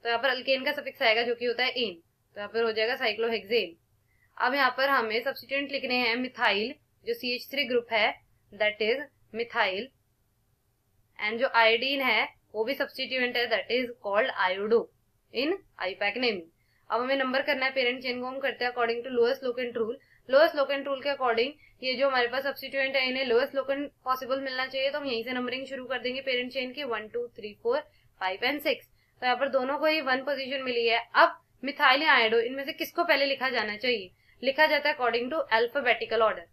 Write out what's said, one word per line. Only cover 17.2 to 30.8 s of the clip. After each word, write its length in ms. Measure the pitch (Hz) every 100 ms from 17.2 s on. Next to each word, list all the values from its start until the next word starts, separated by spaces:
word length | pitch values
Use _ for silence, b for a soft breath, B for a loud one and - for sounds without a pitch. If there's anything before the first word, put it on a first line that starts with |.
| 262 262
करना 240 | 277 277 262
है 60 |
पेरेंट 300 | 269 247 262
चेन 180 | 254 247
को, 60 | 247
हम 120 | 262
करते 240 | 269 233
हैं 80 | 247
according 300 | 247 233 233 247
to 40 | 247
lowest 260 | 233 269 262
locant 280 | 247 247 233
rule। 140 | 220 262 b b -
लोएस्ट 280 | 262 330 320
लोकेंट 300 | 269 277 277
रूल 160 | 269
के 80 | 277
according 400 | 277 254 226 254 294 b b
ये 120 | 254
जो 140 | 247 277
हमारे 200 | 262 240
पास 140 | 247
सब्स्टिट्यूएंट 540 | 277 269 269 269 269 269
है 120 | 254
इन्हें 160 | 262 262
लोएस्ट 280 | 226 269
लोकेंट 360 | 277 254 277 285 _
पॉसिबल 360 | - 262 262 269
मिलना 260 | 269 254 262
चाहिए, 240 | 269 269
तो 80 | 285
हम 80 | 277
यहीं 180 | 233
से 80 | 226
नंबरिंग 340 | 254 247 254 262
शुरू 180 | 269 254
कर 120 | 254
देंगे 220 | 233 262
पेरेंट 320 | 269 247 247
चेन 200 | 262 254
की, 120 | 254
वन, 240 | 285 220 214
टू, 180 | 233 240
थ्री, 300 | - 208 202
फोर, 160 | 233 269 302 b b _
फाइव 200 | 190 190 247
and 140 | 285
सिक्स। 240 | 302 240 -
तो 400 | _ _ _ 254
यहाँ 100 | 247
पर 120 | 269
दोनों 300 | 262 254 285
को 80 | 311
ही 140 | 311
वन 240 | 269 262
पोजीशन 380 | 269 277 262 269
मिली 240 | 262 240